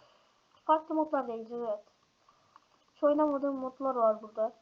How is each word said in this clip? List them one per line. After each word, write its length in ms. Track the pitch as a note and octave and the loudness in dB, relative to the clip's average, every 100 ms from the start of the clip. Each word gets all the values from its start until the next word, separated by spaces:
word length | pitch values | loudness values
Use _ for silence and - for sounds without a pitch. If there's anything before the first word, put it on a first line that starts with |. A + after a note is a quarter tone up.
| _ _ _ _ _ _ | _ _ _ _ _ _
farklı 300 | - D#4 D#4 | 2 2 2
modlar 340 | D#4 D4+ C#4+ A#3+ | -2 0 0 -2
deneyeceğiz, 340 | A3+ A3+ A#3+ | -8 -8 -8
evet. 220 | A#3 G#3 - _ _ _ _ _ _ - _ _ _ | -6 -6 -8 _ _ _ _ _ _ -20 _ _ _
Hiç 80 | - | 0
oynamadığım 540 | D4 D4 D4+ C#4 C#4 C4+ | 2 4 2 0 -2 -4
modlar 380 | C4 B3+ C4+ | -8 -6 -4
var 280 | B3 A3+ G#3+ | 2 2 2
burada. 300 | A3 - A3 - | -4 -4 -4 -4